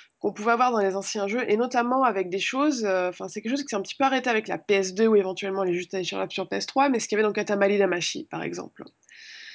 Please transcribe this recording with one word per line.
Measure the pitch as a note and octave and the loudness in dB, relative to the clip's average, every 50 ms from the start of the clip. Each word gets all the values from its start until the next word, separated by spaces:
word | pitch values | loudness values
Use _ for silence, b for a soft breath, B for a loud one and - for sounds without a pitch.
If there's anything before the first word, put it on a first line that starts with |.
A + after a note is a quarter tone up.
| B B _ _ | B B _ _
qu'on | - G#3 | -6 -6
pouvait | G3+ G#3 G#3 A#3 | -6 -2 0 2
avoir | A#3 A#3 B3+ B3+ | 4 4 4 4
dans | A#3+ A3 | 4 2
les | G3 F#3+ F#3 | 2 2 0
anciens | G3 F#3+ - - G#3+ G3 | -2 -4 -4 -4 -4 -2
jeux, | G3 G#3 B3+ - - | -2 -2 -2 0 2
et | G#3 | 2
notamment | G#3+ A#3+ B3 - B3 A#3 A#3+ B3+ C4+ C4 | 2 2 2 2 0 2 2 2 2 2
avec | B3 G3 F#3+ F#3 F3+ | 2 2 0 -2 -2
des | F3 G3 | -4 -4
choses, | F#3 - - C4 C#4+ D4+ C#4 A#3+ A3 | -4 -2 0 2 2 2 0 0 0
euh, | G3+ F#3 F#3 F3+ F3+ | 0 0 0 0 -2
enfin, | F3+ - F#3+ | -4 -6 -12
c'est | F#3 - G#3+ | -10 -10 -8
quelque | - A3+ | -4 -4
chose | C4 C#4+ | -4 -4
qui | C#4+ - | -4 -4
s'est | A#3 | -4
un | G3 | -4
petit | - - - | -4 -6 -2
peu | - C4+ | 0 2
arrêté | C4+ C4+ C4 B3+ B3+ | 2 2 2 0 0
avec | A#3 G#3+ A3 | 0 0 0
la | G#3 F3 | -2 -6
P | E3 - - G3+ | -6 0 2 2
S | G3 F#3+ F#3+ F#3 | 2 2 0 2
deux | F#3+ A3+ A3+ | 2 4 6
ou | A3 | 6
éventuellement | G3+ F#3+ F#3 F#3 F3+ G3+ G3 F#3+ G3 F#3+ | 6 4 2 -2 -4 -6 -4 -2 0 0
les | F3+ F3 | 0 -2
jeux | F3+ F3+ | -2 -4
téléchargeables | - - F#3+ F3+ E3 G3 G3 F#3+ F#3+ | -6 -6 -6 -4 -4 -4 -4 -4 -4
sur | - - F#3 - | -4 -6 -6 -4
P | F#3+ | -4
S | G3+ G3+ | -4 -6
trois, | - - C4+ C#4 C#4+ | -2 0 2 2 2
mais | C4 A3 | 2 0
ce | - - | -2 -2
qu'il | G#3+ G#3 | 0 0
y | |
avait | G#3+ | 0
dans | G#3 | 0
Katamari | G3+ G#3+ G3+ - G#3 G3+ G3 G3 G3+ | 0 -2 -2 -2 2 2 4 4 4
Damacy, | G3+ G3 F#3 F3 F3 E3+ - - - - - | 4 4 2 2 -2 -2 -4 -6 -8 -10 -8
par | - E3 D#3+ | -8 -8 -6
exemple. | E3 F3 F3+ - - - - - - - _ B B B B B B B B B B | -6 -8 -8 -10 -12 -16 -18 -20 -20 -20 _ B B B B B B B B B B